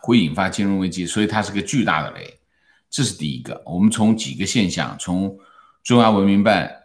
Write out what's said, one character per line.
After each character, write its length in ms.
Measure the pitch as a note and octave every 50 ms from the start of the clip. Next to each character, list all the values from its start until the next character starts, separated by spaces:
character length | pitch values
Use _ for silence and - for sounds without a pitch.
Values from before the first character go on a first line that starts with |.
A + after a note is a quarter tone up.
| -
会 160 | - A#2 A#2
引 160 | F2+ D2+ C#2+
发 120 | G2 F#2+
金 160 | F#2+ F#2 - G2+
融 140 | G2 G2
危 100 | F#2+ F#2
机， 200 | F2+ E2 F2+ F2+
所 160 | E2 - G#2+ G#2+
以 20 |
它 160 | G2+ G#2+ A2
是 100 | G2+ F#2+
个 80 | G2 G2+
巨 240 | - - - C3+ G2
大 200 | - E2 D#2 C#2+
的 80 | -
雷， 280 | G1+ G1+ G1+ - - _ _ _ _ _ _ _ _ _ _ _
这 120 | - - C3+
是 140 | A#2 F#2+
第 140 | F2+ D#2 D2+
一 100 | C2+ B1
个。 220 | B1 - - - -
我 140 | - E2 F2+
们 100 | G2+ A2
从 260 | A2 A2 G#2+ A2 A2
几 200 | A2 - - -
个 100 | - F#2+
现 240 | G2 - B2+ G2+ F2
象， 260 | - E2 C#2+ A#1 - -
从 360 | - - F2+ F2+ F#2+ G2 G2 - - _ _ _ _ _ _ _
中 180 | - - B2 A#2+
央 140 | A#2 A2 G#2+
文 120 | G2 G2
明 180 | G2+ G2 G2+ G2+
办 280 | A2 G2+ F2+ C#2 - - - _